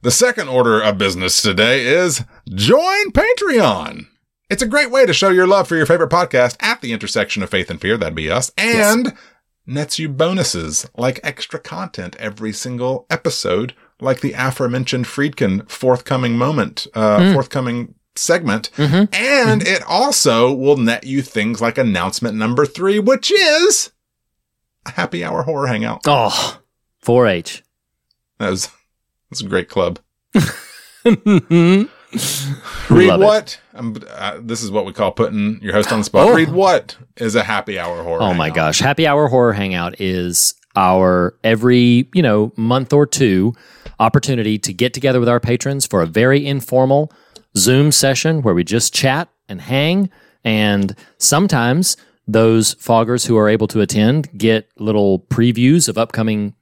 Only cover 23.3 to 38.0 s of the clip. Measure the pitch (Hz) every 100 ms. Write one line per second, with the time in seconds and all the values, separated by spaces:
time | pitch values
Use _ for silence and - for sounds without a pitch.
23.3 | 403 359 302 370 - - _ _ _ _
24.3 | _ _ _ _ _ - - 175 175 170
25.3 | 165 135 151 139 110 113 117 147 143 110
26.3 | - - - _ _ _ _ - 120 120
27.3 | 90 - - _ _ _ _ _ _ _
28.3 | _ 107 95 - _ _ _ _ _ _
29.3 | - 101 95 87 - 87 87 _ _ _
30.3 | 208 - - - - - _ 240 220 208
31.3 | 190 - 170 170 190 240 - _ 233 -
32.3 | 139 139 139 - - - - 196 185 202
33.3 | 214 214 - _ - 117 107 - - 98
34.3 | 98 113 113 113 104 98 90 98 - 117
35.3 | 107 104 110 101 101 107 113 101 101 175
36.3 | 233 160 175 190 175 - - - - 113
37.3 | 110 101 104 95 95 87 87